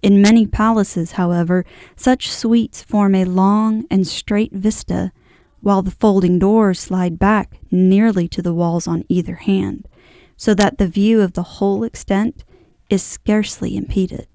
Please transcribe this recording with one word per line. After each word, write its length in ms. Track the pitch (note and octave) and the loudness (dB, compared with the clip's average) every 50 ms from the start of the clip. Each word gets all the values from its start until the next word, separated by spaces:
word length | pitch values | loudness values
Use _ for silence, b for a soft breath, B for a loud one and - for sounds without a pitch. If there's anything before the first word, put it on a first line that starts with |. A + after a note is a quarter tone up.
In 200 | - G3+ G3+ G3 | 4 4 6 6
many 240 | G3+ G#3 A3 A3+ A3 | 6 6 6 4 4
palaces, 680 | G#3 - - G#3+ A3 A3+ A3 G3+ - - F#3 E3 E3+ - | 2 0 0 0 0 2 0 -2 -2 -2 -6 -6 -6 -4
however, 500 | - F3+ F3 F3 F3 E3+ E3 F3+ F#3 F3+ B B B B B B | -4 -2 0 0 0 0 0 0 -2 -2 B B B B B B
such 360 | B - B3+ B3+ B3+ - - | B 0 0 0 0 -2 -10
suites 500 | - - - A3+ A3+ A#3 A3+ - _ - | -10 -6 -2 0 2 2 0 0 _ -16
form 340 | - _ - G#3 G#3 G3 G3 | -14 _ 0 0 2 2 2
a 100 | F#3+ F#3 | 2 0
long 600 | F#3 F3+ F#3 F#3+ G3 G3+ G#3+ A3 A3 A3 A3 A#3 E4 | 0 0 2 2 2 2 2 0 0 -2 -2 -4 -2
and 160 | - F#3+ F#3+ | 0 0 0
straight 460 | - - - - - G#3 G3+ A3 - | -2 -4 -10 -6 -4 -2 -2 -2 -4
vista, 600 | - G3 F#3 G#3+ A3 - - - E3+ - - F#3+ _ b b b b b b b b b | -6 -4 -4 -4 -4 -4 -6 -6 -6 -4 -4 -6 _ b b b b b b b b b
while 200 | - G3 G3+ F#3+ | -2 0 0 0
the 100 | F#3+ F#3+ | 0 -4
folding 480 | - _ - A3 G3 G3 F#3 F3 F3+ F3+ | -6 _ 0 2 2 4 2 2 2 2
doors 400 | F3 G3 G#3 A3+ A3 G3+ F#3 - | 2 2 2 4 2 2 0 -2
slide 380 | - - F#3 F#3 F3+ F3+ E3 | -6 -6 -4 -4 -2 -4 -2
back 420 | E3 - F#3+ G#3+ G#3+ - - - - - - | 0 2 2 2 2 0 -4 -12 -20 -8 -4
nearly 560 | - F3+ F#3 F#3 F#3+ G3 G#3+ A3+ G#3+ F#3+ F3 | 0 2 4 4 4 4 4 2 2 0 -2
to 140 | E3+ - - | -4 -4 -6
the 120 | F3 F3 E3+ | -4 -4 -2
walls 340 | E3 F3 E3+ E3 E3+ E3 | -2 -2 0 0 -2 -2
on 180 | - E3+ D#3+ - | -2 -4 -6 -2
either 280 | _ F3+ F3 E3 - F3 | _ -2 -2 -2 -4 -8
hand, 520 | - - - G3 F#3+ F#3+ G3 G3 - - b b b b b b b b b b | -8 -2 -2 0 0 0 -4 -6 -10 -14 b b b b b b b b b b
so 180 | b - - G#3+ | b 0 0 2
that 220 | F3+ G3+ G3 - | 2 2 0 2
the 100 | - G3+ | 0 -4
view 340 | F3+ E3 G3+ G3 G#3+ A3+ A3 | -2 0 0 2 2 4 2
of 120 | G#3 F3+ F3+ | 2 0 -2
the 100 | - F3 | -6 -8
whole 400 | - - - G3+ G3 G3 G3 A3+ | -8 -6 -4 -2 -2 -2 -2 -4
extent 600 | A#3 - - - - G3 G3 G#3+ A#3 - - - b b b b b b b b _ | -6 -8 -12 -6 -2 -2 0 0 -2 -6 -10 -20 b b b b b b b b _
is 120 | - - | -2 -2
scarcely 760 | - - - - _ - G#3 G#3+ G#3 - - - - - G3 | -2 -4 -14 -10 _ -2 0 0 0 -4 -6 -8 -8 -8 -6
impeded. 500 | G3+ G3 - - G3+ F#3 F3+ - - - - | -6 -6 -4 -2 -2 -2 -4 -4 -12 -14 -14